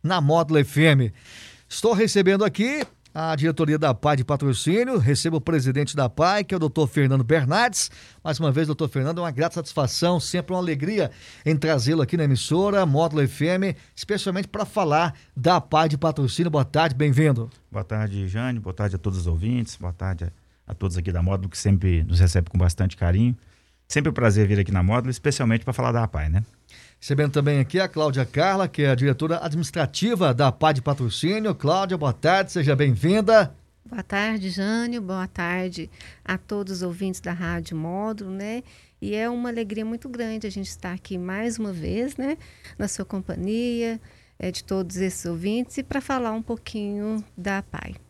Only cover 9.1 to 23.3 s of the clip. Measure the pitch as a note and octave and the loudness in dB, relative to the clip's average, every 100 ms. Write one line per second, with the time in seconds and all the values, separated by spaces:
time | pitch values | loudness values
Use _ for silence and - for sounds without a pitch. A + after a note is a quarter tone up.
9.1 | E3 F3 B2+ E3+ F3 D3+ - C3+ - E3+ | -2 -6 -2 -2 -2 -6 -2 -2 2 2
10.1 | F3 - F3+ - F3+ F3+ D3 D#3 G#3+ D3+ | 2 0 -4 -4 -4 -2 -2 -2 0 -2
11.1 | - - - D3 D#3 D#3+ D3 A#2 D#3+ C3+ | -4 -20 -6 0 2 2 2 4 2 2
12.1 | E3+ D3 B2+ - D#3+ G3+ G3 F3+ C#3 E3 | 2 2 2 2 2 4 4 4 4 2
13.1 | D3+ C3+ - D#3 F#3 G3 - - - - | 2 0 0 0 0 -2 -4 -12 -16 -6
14.1 | G#3 G3 F#3 F#3+ G#3 G3+ - F3 D3 E3+ | -4 -2 -4 -4 -6 -4 0 2 2 2
15.1 | - _ - B2+ F3 - D#3 D#3+ D3 E3 | -2 _ -2 2 2 4 2 2 2 0
16.1 | D3 C3 - E3+ D3+ C3 C#3+ D#3+ B2+ D3+ | 0 -2 0 0 2 2 2 2 2 2
17.1 | C3 D#3 A#2 A2+ - _ G#2 G2 G#2+ G#2+ | 4 4 2 -2 -12 _ -8 -4 -2 -2
18.1 | G2+ F#2+ G2+ B2+ A#2+ G2+ F2+ G#2 F#2 G2+ | -2 -4 -4 -4 -4 -6 -2 -2 0 -2
19.1 | F#2 E2+ E2 G#2 B2 A2+ - F2+ E2+ F#2 | -2 0 0 0 -2 -2 -6 -10 -6 -4
20.1 | F2 E2+ - _ _ - - F#2+ F2 F2 | -4 -6 -8 _ _ -14 -4 -2 -2 -2
21.1 | F2 F2 G2 F#2 - G#2 F#2+ F#2 F2 D#2+ | 0 0 0 -4 -2 2 4 4 2 2
22.1 | E2+ F2+ F#2 E2+ F2+ F2 - F#2 - E2+ | 4 4 4 0 2 2 2 -2 0 0
23.1 | F#2 A#2+ | 4 2